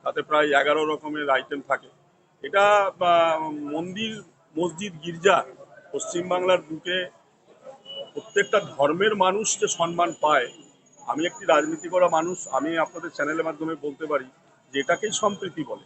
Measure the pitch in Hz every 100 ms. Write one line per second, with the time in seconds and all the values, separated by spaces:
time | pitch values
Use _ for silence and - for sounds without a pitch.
0 | 135 151 147 151 151 139 143 151 151 151
1 | 151 151 143 131 123 143 131 131 - _
2 | _ _ _ _ 139 196 202 208 196 -
3 | 180 170 165 160 156 151 147 151 180 190
4 | 220 220 185 _ _ 151 175 160 208 160
5 | 170 165 185 170 - - - - - 139
6 | - 175 180 180 180 180 151 156 180 185
7 | 180 _ _ _ _ _ - - - -
8 | - - - 202 196 208 156 117 143 170
9 | 214 208 185 196 220 - 202 - 170 170
10 | 175 - 151 143 120 - - _ _ _
11 | - 131 170 170 190 151 151 165 180 180
12 | 175 165 170 180 - 135 147 165 151 170
13 | 160 - 147 160 160 151 160 160 147 139
14 | 156 147 127 _ _ _ _ 139 139 170
15 | 214 180 214 202 190 156 135 104